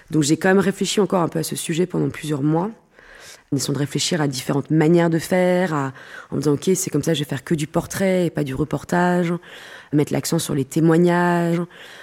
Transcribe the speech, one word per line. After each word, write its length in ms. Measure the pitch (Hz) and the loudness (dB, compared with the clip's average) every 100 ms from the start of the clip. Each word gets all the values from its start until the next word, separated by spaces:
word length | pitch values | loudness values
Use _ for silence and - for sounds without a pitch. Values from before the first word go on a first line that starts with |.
| - | -4
Donc, 120 | 156 | -2
j'ai 140 | 143 160 | 2 2
quand 140 | 190 | 4
même 80 | 190 | 4
réfléchi 420 | 190 190 185 - | 2 -2 -2 0
encore 220 | 185 190 | 0 0
un 60 | 160 | 0
peu 100 | 165 | -2
à 60 | |
ce 120 | 156 - | -6 -6
sujet 300 | - 160 180 | -6 -2 -2
pendant 240 | 165 143 | -2 -4
plusieurs 320 | - 151 147 | -4 -6 -2
mois, 280 | 147 160 196 226 _ - - - - - _ | 0 0 -2 -8 _ -20 -20 -20 -20 -20 _
en 60 | 139 | -4
essayant 160 | - | -2
de 60 | 135 | -2
réfléchir 420 | 143 147 - 175 | -2 -2 -2 0
à 80 | 143 | -2
différentes 420 | 127 - 139 131 | -4 -2 -4 0
manières 380 | 156 151 175 170 | 2 6 6 4
de 100 | 165 | 0
faire, 540 | - 185 180 180 185 | 0 2 2 2 0
à, 220 | 156 135 131 - - - | -2 -4 -8 -18 -20 -8
en 40 | 139 | -2
me 40 | |
disant : « 100 | 143 | 0
OK, 160 | 143 - | 0 0
c'est 160 | 185 - | 0 0
comme 120 | 151 | -2
ça, 120 | 139 | -2
je 60 | 156 | -2
vais 40 | |
faire 200 | 147 135 | -2 -6
que 100 | - | -4
du 120 | 165 156 | -4 -2
portrait 600 | 170 160 - 190 185 170 | -4 -4 -2 0 2 0
et 40 | |
pas 140 | - | -2
du 100 | 143 | -4
reportage, 800 | 131 147 147 - 175 175 180 170 170 - - - - - | -4 -4 -4 -2 0 2 2 0 -2 -8 -20 -20 -20 -2
mettre 180 | 147 143 | 0 0
l'accent 260 | 139 - 170 | -2 -2 -2
sur 160 | - | -2
les 120 | 147 135 | -4 -2
témoignages. » 960 | 165 160 165 175 175 175 175 170 170 175 - - - | 2 4 6 6 4 2 2 0 -2 -4 -12 -20 -20